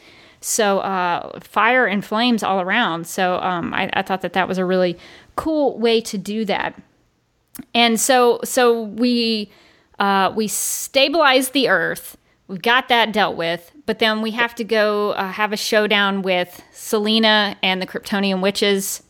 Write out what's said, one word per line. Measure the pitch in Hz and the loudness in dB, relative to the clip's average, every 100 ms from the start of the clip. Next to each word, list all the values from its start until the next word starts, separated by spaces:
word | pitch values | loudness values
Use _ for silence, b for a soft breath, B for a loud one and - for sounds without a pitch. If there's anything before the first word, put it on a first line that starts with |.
| B B B B | B B B B
So, | - - 208 196 | -6 0 0 0
uh, | - 190 180 165 - - | -2 -2 -2 -4 -6 -14
fire | - 214 220 254 220 | -6 0 4 4 2
and | 202 | 0
flames | - 214 247 226 | -2 0 2 2
all | - 196 | 0 0
around. | 180 214 214 165 170 | 0 0 0 -2 -6
So, | - 185 180 | -2 -2 0
um, | 185 175 170 | -2 -4 -2
I, | - 196 | -4 -2
I | - | -4
thought | 196 190 | -2 -4
that | 175 | -4
that | 190 180 | -2 -2
was | 185 | -2
a | |
really | 180 185 180 175 B B B | 0 2 0 -2 B B B
cool | - 320 311 277 - | -8 -2 0 0 0
way | 233 226 | 0 0
to | 226 202 | 0 -6
do | 202 214 | -6 -4
that. | 208 185 - - - _ _ _ _ _ _ - - | -2 -2 -2 -6 -18 _ _ _ _ _ _ -20 -4
And | 240 233 226 | 0 2 2
so, | - 254 240 - | 2 4 4 2
so | 220 - 240 233 | -2 2 2 2
we, | 214 208 247 240 226 220 214 b b b b _ | -4 -2 0 0 0 -2 -6 b b b b _
uh, | 202 196 185 | 0 2 2
we | 214 214 | 0 -4
stabilized | - - - - 269 285 330 285 262 262 | -4 -6 -6 -2 2 2 4 4 4 2
the | 285 190 | 0 2
earth. | 185 165 180 - - _ _ - | 2 0 -6 -12 -20 _ _ -14
We've | 190 | -4
got | 226 247 262 | 2 2 4
that | 240 220 | 2 2
dealt | 208 180 - | 2 0 0
with. | 165 170 - - - | -4 -4 -10 -12 -8
But | 214 | -2
then | 226 220 | 0 0
we | 220 | -4
have | 226 233 - | -2 -4 -4
to | |
go, | 208 220 214 208 208 | -2 0 2 2 -2
uh, | - 190 | -2 -4
have | 185 214 | -2 -2
a | 208 | -2
showdown | - 214 208 208 202 196 | 0 0 2 2 2 0
with | 185 180 175 - - | 0 0 -2 -8 -20
Selena | - - 220 208 220 220 214 202 202 | -18 -4 -2 0 2 4 2 0 -2
and | 190 185 | -2 -2
the | 185 | -4
Kryptonian | - - 202 196 190 | -8 -6 -2 0 0
witches | 190 196 208 196 196 - - | -2 0 0 0 -2 -10 -12